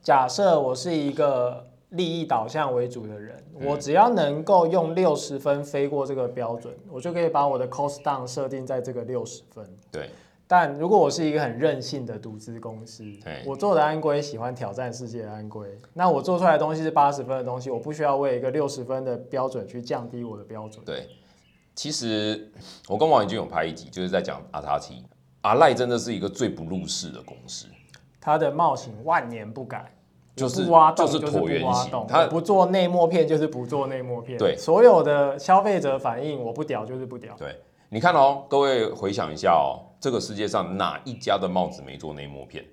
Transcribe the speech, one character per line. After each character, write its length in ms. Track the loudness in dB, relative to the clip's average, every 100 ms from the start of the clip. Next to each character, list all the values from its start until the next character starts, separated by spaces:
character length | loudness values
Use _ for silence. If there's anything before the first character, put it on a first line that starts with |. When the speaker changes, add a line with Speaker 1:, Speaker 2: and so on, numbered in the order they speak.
Speaker 1:
假 240 | 4 4 4
设 320 | 2 4 4
我 160 | 2
是 200 | -2 -2
一 180 | -2 -2
个 540 | 0 0 2 -2 -4 -16 _ _
利 300 | -4 -4 -4
益 40 |
导 240 | -2 -2 -2
向 260 | -2 -2
为 140 | 0 -2
主 180 | -6 -12
的 120 | -14
人， 180 | -16 -18 -20 -8
Speaker 2:
嗯。 60 | -4
Speaker 1:
我 100 | -4
只 160 | 2
要 160 | 6 6
能 340 | 6 2 0
够 240 | 4 4 6
用 280 | 2 0
六 200 | 2 2
十 240 | 2 -4 -6
分 240 | -2 -2
飞 240 | -2 -2 -2
过 200 | -2 -4
这 80 |
个 120 | -4 -4
标 300 | -4 -6 -6
准， 180 | -12 -18 -16
我 80 | -10
就 140 | -6
可 80 | -2
以 80 | 0
把 180 | 2 2
我 120 | 0
的 100 | -4
cost 340 | -2 -4 -4
down 240 | -4 -4 -6
设 220 | -6 -6
定 180 | -6 -6
在 140 | -6
这 140 | -6
个 80 | -8
六 220 | -6 -6 -6
十 160 | -14 _
分。 160 | -20 -20 -20 _
Speaker 2:
对。 160 | -14 -12 -16 _ _ _
Speaker 1:
但 260 | 2 2 -2
如 100 | 2
果 100 | 4
我 120 | 4
是 120 | 2
一 80 | -2
个 80 | 0
很 160 | -2 0
任 240 | 0 0
性 240 | -6 -10 -10
的 120 | -12
独 200 | -12 -16
资 200 | -14 -14
公 280 | -14 -14 -18
司， 180 | -18 -18 -16
Speaker 2:
嘿。 200 | -14 -12
Speaker 1:
我 100 | -8
做 200 | -4 2
的 100 | 4
安 160 | 2 2
规 220 | 0 0
喜 160 | -2 -8
欢 160 | -8
挑 180 | -8 -10
战 180 | -8 -8
世 160 | -8 -12
界 140 | -12
的 100 | -12
安 160 | -12 -12
规， 220 | -14 -14 -18 -18
那 160 | 0 2
我 140 | 2
做 160 | 0 2
出 60 |
来 80 | 4
的 60 | 4
东 160 | 2
西 80 | -2
是 80 | -2
八 220 | 4 2
十 100 | 2
分 140 | -4 -6
的 80 |
东 160 | -4 -8
西， 80 | -6
我 100 | -6
不 140 | -6
需 100 | -2
要 140 | 0 2
为 220 | 0 0
一 20 |
个 100 | -2
六 160 | -2 -2
十 160 | -4
分 220 | -6 -6
的 100 | -4
标 320 | -6 -6 -4 -4
准 220 | -4 -10
去 140 | -12
降 260 | -6 -8 -6
低 160 | -10
我 100 | -10 -12
的 40 |
标 240 | -14 -14 -14
准。 120 | -16 -12
Speaker 2:
对。 200 | -12 -12 -20 _ _ _ _ _
其 180 | -12 -8
实 580 | -6 -2 -2 -2 -4 -8 -20 -20 -20 -6
我 80 | 0
跟 100 | 4
王 160 | 4
宇 40 | 4
君 100 | -2
有 80 |
拍 220 | -4 -4 -4
一 80 |
集， 160 | -6 -12
就 100 | -8
是 80 | -2
在 140 | -2
讲 180 | -2 -8 -10
R 120 | -12
X 260 | -4 -4 -4
七。 160 | -18 -20 _ _ _
阿 120 | 2 6
赖 180 | 6
真 120 | 6 0
的 120 | -2
是 160 | -2
一 40 | -4
个 80 | -4
最 220 | -2 -4
不 160 | -2
入 220 | -6 -6 -6
世 240 | -8 -10
的 120 | -14
公 140 | -16 -20 -16
司。 200 | -16 -18 -20 _ -20 _ _
Speaker 1:
它 160 | 0 2
的 140 | 2
帽 240 | 2 0
型 180 | 0 -6 -12
万 220 | 0 0 0
年 220 | -10 -12
不 140 | -12
改， 260 | -12 -12 -14 _ _ _ _
Speaker 2:
就 140 | -4 -2
是， 160 | 0
Speaker 1:
不 80 | 6
挖 200 | 8 8
洞 140 | 6 2
Speaker 2:
就 60 |
是 80 | 2
椭 260 | 0 -2 0
圆 140 | 0
形。 0 |
Speaker 1:
就 0 |
是 0 |
不 60 | 0
挖 180 | 0 0
洞， 200 | -4 2
Speaker 2:
它 180 | 4 4
Speaker 1:
不 140 | 2
做 260 | 2 4 6
内 220 | 4 2
膜 180 | 4 4
片 200 | 4 4
就 100 | 4
是 80 | 0
不 180 | -4
做 220 | -6 -4 -4
内 160 | -6
膜 180 | -6 -8
片。 160 | -8 0
Speaker 2:
对。 180 | 0 0
Speaker 1:
所 260 | 2 8
有 200 | 10 10
的 360 | 6 4 2 -2
消 240 | 4 4
费 160 | 6 0
者 200 | 0 -2
反 260 | -2 -4
应， 180 | -6 -6
我 100 | -6
不 120 | -6
屌 200 | -4 -4
就 140 | -6 -10
是 80 | -10
不 100 | -12
屌。 180 | -16 -14
Speaker 2:
对。 180 | -12 -14 _ _ _
你 100 | 0
看 120 | 2
哦， 320 | 6 6 4 0
各 100 | 2
位 280 | 4 2 0
回 200 | -2 -4
想 220 | -2 -4
一 40 | 0
下 160 | 4
哦， 280 | 4 4 -4 -12 _
这 120 | -2
个 100 | -2
世 140 | -4
界 120 | -6 -2
上 300 | -2 -2 -2
哪 240 | -2 -4 -10
一 80 |
家 240 | -10 -2 0
的 100 | 0
帽 200 | 0 -2
子 120 | -4
没 160 | -16 -14
做 160 | -12
内 140 | -12 -12
膜 180 | -14
片？ 180 | -14 -16 -18